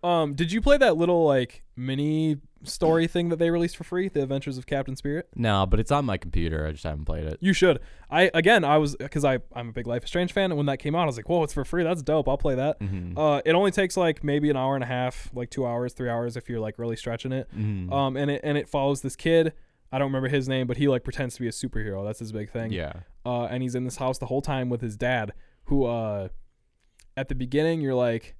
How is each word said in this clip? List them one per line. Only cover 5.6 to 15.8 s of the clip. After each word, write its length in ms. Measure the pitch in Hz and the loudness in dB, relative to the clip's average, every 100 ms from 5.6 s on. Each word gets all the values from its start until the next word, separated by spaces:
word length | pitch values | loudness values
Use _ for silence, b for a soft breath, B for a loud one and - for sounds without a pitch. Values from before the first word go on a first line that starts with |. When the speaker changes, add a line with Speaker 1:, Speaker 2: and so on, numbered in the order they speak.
| 95 | 4
Speaker 2:
but 140 | - | 2
it's 120 | 113 | 2
on 140 | 143 135 | 0 0
my 120 | 95 | -4
computer. 480 | 85 85 82 80 78 | -2 -2 0 -2 -4
I 40 | |
just 120 | 76 | -6
haven't 220 | 82 76 76 | -8 -6 -4
played 200 | 80 78 | -4 -4
it. 120 | 80 | -2
Speaker 1:
You 120 | 180 | 0
should. 260 | 185 185 135 B B B | 4 4 4 B B B
I, 200 | 151 185 | 2 4
again, 300 | 165 165 226 | 4 6 6
I 140 | 147 151 | 6 4
was, 180 | 147 143 139 | 4 -2 -6
'cause 120 | 156 139 | 0 2
I, 140 | 127 - | 0 -4
I'm 160 | - 120 | -10 -10
a 20 | |
big 160 | 113 117 | -8 -4
Life 160 | 120 | -4
is 60 | - | -2
Strange 240 | 175 180 | -2 0
fan, 180 | - 190 | 0 0
and 60 | 151 | 0
when 80 | 143 | 0
that 100 | 135 | 0
came 180 | 147 165 | -2 0
out, 80 | |
I 20 | 165 | 0
was 120 | 120 | -2
like, 120 | - | -2
"Whoa, 140 | 175 | 0
it's 100 | 117 | 0
for 100 | 147 135 | -2 -2
free. 180 | 170 | 0
That's 180 | 165 175 | 0 0
dope. 260 | 143 156 139 | 0 2 2
I'll 100 | 139 | 0
play 180 | 156 127 | 0 0
that." 240 | 139 - | 0 -2
Speaker 2:
Mm-hmm. 380 | 101 95 87 90 | -4 -6 -6 0
Speaker 1:
Uh, 240 | 156 143 - | 2 2 4
it 80 | |
only 180 | 165 196 | 4 4
takes, 240 | 180 190 190 | 2 0 2
like, 260 | 170 151 | 0 0
maybe 260 | 147 147 147 | 0 0 2
an 80 | 139 | 2
hour 180 | 131 139 | 0 -2
and 80 | |
a 40 | 120 | -2
half, 420 | 127 127 - - | -2 -4 -4 -10
like, 160 | 123 123 | -10 -8
two 160 | - 127 | -4 -2
hours, 280 | 120 | -2